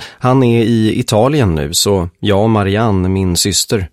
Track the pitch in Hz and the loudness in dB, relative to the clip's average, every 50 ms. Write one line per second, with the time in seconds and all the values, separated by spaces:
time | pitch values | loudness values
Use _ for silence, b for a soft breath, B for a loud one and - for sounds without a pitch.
0 | - - - - - 127 127 135 131 120 117 117 117 104 120 113 110 107 - 113 | -6 -12 -10 -4 -2 0 2 2 2 2 2 2 2 2 2 2 2 0 0 -2
1 | 127 - - 104 110 135 151 151 123 98 82 78 71 71 85 - - 101 101 95 | -2 0 0 2 2 2 2 2 0 0 0 -2 -4 -4 -4 -2 0 0 0 0
2 | 87 87 - _ - 104 101 98 104 113 113 107 101 98 98 104 113 117 101 95 | 0 -4 -6 _ -2 0 0 2 2 2 2 0 0 0 0 0 0 0 0 0
3 | 90 92 95 95 95 92 87 85 - 101 90 - - - 131 107 90 80 | 0 0 0 0 0 -2 -2 -2 -2 -2 -2 -2 -2 -2 -2 -4 -4 -6